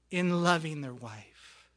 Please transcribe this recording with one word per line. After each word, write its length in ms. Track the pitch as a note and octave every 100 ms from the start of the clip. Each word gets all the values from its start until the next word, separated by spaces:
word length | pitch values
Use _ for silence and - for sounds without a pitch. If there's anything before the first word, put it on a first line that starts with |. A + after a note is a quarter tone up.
| _
in 320 | F3+ F3+ F3
loving 380 | E3+ E3+ D#3+ D3+
their 140 | C3+
wife. 760 | B2 A#2 G#2+ - - - - _